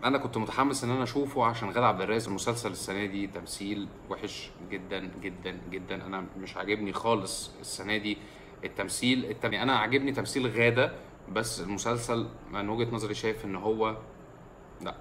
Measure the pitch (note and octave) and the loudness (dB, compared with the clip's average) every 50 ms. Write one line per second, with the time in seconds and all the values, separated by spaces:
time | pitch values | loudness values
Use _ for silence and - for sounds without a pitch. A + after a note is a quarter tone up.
0 | G2+ A#2+ C3+ C#3 C3+ B2 - A#2 A2 G#2+ - - C3+ C#3+ C#3+ C#3 - A#2+ B2 C3 | 4 4 4 4 2 2 0 0 -2 0 2 2 4 4 4 2 0 2 2 2
1 | B2+ A#2+ - C#3+ C#3+ C3+ - C#3 A#2+ A2+ A#2 A#2 A2 G2+ F#2 A#2 B2 A#2 G#2 F#2 | 0 2 2 2 0 2 2 4 4 4 4 2 -2 0 2 6 6 6 6 4
2 | F#2+ F#2 G#2+ A#2 A2+ - G2 F#2+ - - A#2 A#2 - G#2+ F#2 - - - F#2+ G2 | 2 2 2 2 2 0 -2 -2 0 0 0 0 0 -4 -4 -4 -4 -4 -2 0
3 | G#2 G2+ F#2+ G2+ G2+ F#2+ F#2+ F#2 F2 - - - G2+ G2 G#2 G#2 G2+ F2 - - | 0 0 0 -2 -4 -4 -4 -8 -8 -8 -8 -6 -4 -4 -2 -2 -4 -6 -8 -12
4 | - - F#2+ F2+ - G2+ - - - - - - E2+ F2+ G2+ F#2+ F2+ F#2 G2 F#2+ | -8 -8 -8 -6 -6 -8 -8 -8 -10 -12 -12 -14 -10 -8 -8 -8 -6 -4 -6 -4
5 | F#2 F2+ F2 - - G2 F2 - - F#2 F2+ F2+ F2 F2+ F2 F#2+ F2+ - F#2+ F#2+ | -4 -6 -8 -6 -6 -6 -6 -6 -6 -6 -6 -6 -8 -8 -8 -8 -6 -4 -6 -6
6 | E2+ F2+ G2 F#2+ F#2 F2+ - G2 F#2+ F2+ - F#2 F#2 F#2+ G#2 G#2+ G#2+ G2 F2 - | -4 -4 -4 -4 -4 -6 -8 -10 -10 -8 -6 -4 0 0 0 0 0 -2 -4 0
7 | - A2+ A#2 G#2+ F#2+ F#2 - - - - - - - - - - G2 G2 G#2+ G#2+ | 4 4 4 4 2 -2 -4 -6 -8 -10 -12 -12 -10 -10 -8 -6 -2 0 0 0
8 | G2+ G#2+ G#2 - - - - - - - - - - G2 - - G2 F#2+ - - | 2 0 -2 -2 -6 -16 -16 -16 -18 -18 -16 -8 -8 -8 -4 -2 -2 -2 -2 2
9 | - B2 B2+ B2+ B2 - G#2+ - - A#2 G#2+ G2 A2 B2+ C3 A#2 G#2+ A2 B2 C#3 | 4 4 4 4 4 0 -2 0 0 0 2 2 4 4 6 4 4 6 4 4
10 | C3+ C#3 - - G2+ - - C#3+ B2+ B2 G#2 A2+ A#2 A#2 A#2 A#2+ C3 - - - | 4 4 0 0 -2 0 0 2 2 2 4 6 6 6 8 8 4 4 2 -4
11 | - - - - - - F#2 G#2+ A2+ A2 - - F2 F2+ G2+ F#2+ - A#2 A#2+ A#2+ | -12 -14 -16 -16 -12 -2 -2 0 0 0 -2 -4 -2 -2 -2 0 2 2 0 0
12 | A#2 - A#2+ A#2 A2+ A#2 - - - - - G#2 G2+ G2+ G#2+ A2+ A#2+ A#2 A#2+ A2+ | 2 2 2 2 0 -2 -6 -12 -12 -6 -4 -2 -2 0 2 2 2 2 2 -2
13 | G#2+ G#2+ G#2 G#2 - A2+ A2 - - G2 F#2+ F#2 F#2+ G#2+ A2 A2 A2 A2 G#2+ A2 | -2 -2 -2 0 0 0 0 0 -2 -4 -4 0 2 2 4 4 4 2 2 -2
14 | - - - - - - - - - - - - - - - - - F#2 - - | -8 -14 -16 -16 -18 -18 -18 -18 -18 -18 -18 -18 -18 -18 -16 -8 -8 -8 -8 -8